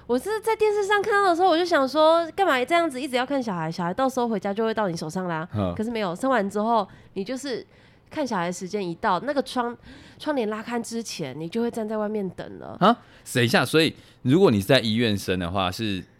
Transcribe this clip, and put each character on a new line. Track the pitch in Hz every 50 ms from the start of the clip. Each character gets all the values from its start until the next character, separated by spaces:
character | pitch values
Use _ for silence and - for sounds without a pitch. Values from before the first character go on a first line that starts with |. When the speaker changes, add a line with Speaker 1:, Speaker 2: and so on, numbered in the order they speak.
| - -
Speaker 1:
我 | 240 254
是 | 254 392 440 415
在 | 440 453 440
电 | - 427 427
视 | 415 415 403
上 | 392 427 403
看 | 381 427
到 | 415 403 403 370
的 | 339
时 | 320
候， | 381 370
我 | 311
就 | 330 359
想 | 349 339 277 269 262
说， | 269 311 311 320 330 339 339 320 -
干 | - 392
嘛 | 339 269 247 254
这 | 254 339
样 | 339 339 320
子 | 254 247
一 | 294
直 | 277 247
要 | 240 254
看 | 262 285 269
小 | 240 226 180
孩？ | 170 160 160
小 | 165 - 175
孩 | 170 190
到 | - 269 262
时 | - 254
候 | 240 233
回 | 220 185
家 | - 202
就 | 196 220 226
会 | 226 220
到 | 226 208 180
你 | 165
手 | 165 165 156
上 | 156 185 185 175
啦。 | 165 156 165 - -
Speaker 2:
嗯。 | 107 95 90 87
Speaker 1:
可 | 87 214
是 | 240
没 | 233 220
有， | 208 175 170
生 | - 262 269
完 | 262 220 196 202
之 | 190 208
后， | 208 226 233 220 185 - - - - - -
你 | 190
就 | 196 240 262
是 | 247 - 285 226 135 - _ _ _ _ _ _ _ _ -
看 | - 311 285
小 | 247 220
孩 | 180 170 180
时 | 185 - 190 170
间 | 214 208 190 175
一 | 170
到， | - - 190 185 170
那 | 226 277
个 | 294 277
窗， | 262 - - 254 233 240 233 - - - - - - - - -
窗 | - 294 294
帘 | 262 220 208
拉 | 214 214
开 | 214 233 240 233
之 | 233 - 226 233
前， | 214 - - - 156 131 127 151
你 | 160 170
就 | - 226
会 | 233 233
站 | 233 233 220 214
在 | 220
外 | 214 208 208
面 | 214 208 196 180
等 | - - - - 98 82
了。 | 64 73 - -
Speaker 2:
啊？ | 175 214 240 - - - - - - -
等 | - 127 120
一 |
下， | 117 175 180 131
所 | - - 160
以 | 160 107 - - - - - _
如 | - 123 143 185
果 | 196 165
你 | 113 98
是 | 92
在 | - 135 123
医 | 110 110 107
院 | 117 120 110 104 92
生 | - 101 92 90
的 | 87 82
话， | 95 98 92 90
是 | 92 - 113 104 98 90 87 - _